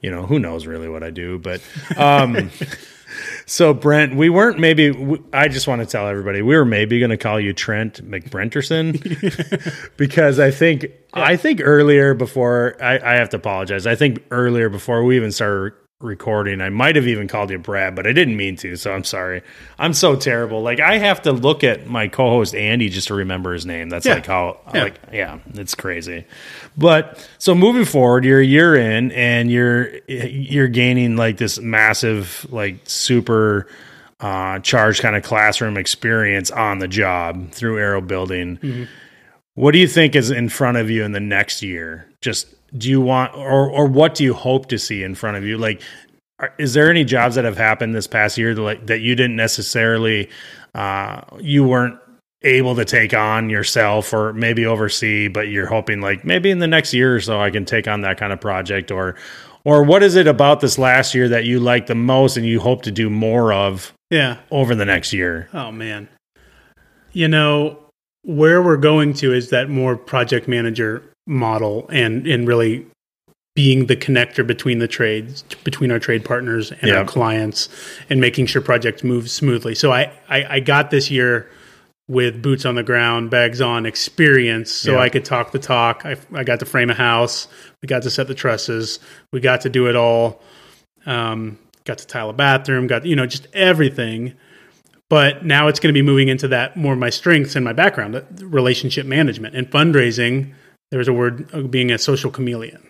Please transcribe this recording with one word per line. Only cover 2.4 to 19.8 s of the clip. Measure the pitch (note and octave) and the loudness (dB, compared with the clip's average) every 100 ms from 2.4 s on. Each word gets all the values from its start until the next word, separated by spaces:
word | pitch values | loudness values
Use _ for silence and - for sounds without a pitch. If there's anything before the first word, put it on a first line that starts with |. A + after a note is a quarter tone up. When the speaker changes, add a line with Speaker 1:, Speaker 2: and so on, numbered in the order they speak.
| F#2 - - - - - | -4 -8 -14 -14 -20 -20
Speaker 2:
<laughs> | - - - - - | -20 -16 -14 -16 -12
Speaker 1:
so | - E3 | 2 4
Brent, | C#3+ D3 D3 D3 | 4 4 4 2
we | C3 D#3+ | 4 4
weren't | F3 A3+ E3 | 4 4 4
maybe, | E3 D#3+ D3+ | 2 4 4
w-, | B2 C3+ D#3 - | 2 -4 -4 -4
I | C#3 D3 | 0 0
just | C3 C#3 | 0 -2
wanna | A#2+ A2+ | -4 -2
tell | A#2 G2+ | -4 -4
everybody, | G2+ G2 G2 | -4 -4 -2
we | A2 | 4
were | D#3 | 4
maybe | C3 G#2+ G#2+ A#2+ | 6 4 2 2
gonna | A#2+ A2 | 2 0
call | A2+ G#2+ | -2 -2
you | G#2 | -2
Trent | G2 - G#2+ A2 - G2 | -4 -4 -4 -4 -8 -14
McBrenterson | F#2+ - F#2 G#2+ D3 C#3+ D#3+ D#3+ D3 - D#3 G3 - E3 F#3+ - - - | -14 -10 -6 -4 -4 -2 -2 -2 -4 -6 -4 -4 -4 -6 -6 -8 -12 -18
<laughs> | _ | _
because | C#3+ D3+ D3+ C3 | 0 4 4 6
I | C#3 | 2
think, | C3+ E3 D3 | 4 2 2
Speaker 2:
Yeah. | C3+ - _ | -4 -16 _
Speaker 1:
I | - C#3+ F3 | -2 0 2
think | D#4 B3 | 0 0
earlier | C3+ D3 D3 C#3+ C#3 | 4 6 8 6 6
before, | C3 A#2+ - A#2+ A#2+ A#2+ - | 2 -2 0 0 2 0 -2
I, | B2+ C3 | -2 0
I | B2 A#2+ | 2 2
have | A#2 | 2
to | G#2+ | -4
apologize. | G#2+ F#2+ F#2+ G2 F#2+ | -6 -6 -4 -4 -2
I | A#2 | 2
think | D3 A2+ _ | 2 0 _
earlier | B2 B2 A#2+ A2+ | -2 0 2 0
before | G2 - A#2 | -4 -4 0
we | B2 B2+ | 2 2
even | A2 | 0
started | G2 G#2+ G2+ G2 - _ _ | -4 -2 -2 -6 -12 _ _
recording, | A#2 G2 - G#2+ G2+ G2 | -12 -10 -4 -2 -2 -4
I | F#2+ | -4
might | G2+ C3+ | 0 2
have | D3+ B2 | 2 0
even | A2 G2+ | -2 -4
called | A2 G2+ | -6 -6
you | F#2+ | -8
Brad, | F2 G2+ F#2+ F#2 | -6 -4 -4 -2
but | G2 | 0
I | |
didn't | C3+ E3 G#2+ | 2 2 0
mean | G2 F#2 | -6 -8
to, | F#2+ F2 | -10 -10
so | - | -8
I'm | F#2+ | -6
sorry. | F#2 G2+ F#2 F#2 - - - _ | -6 -8 -6 -8 -12 -20 -20 _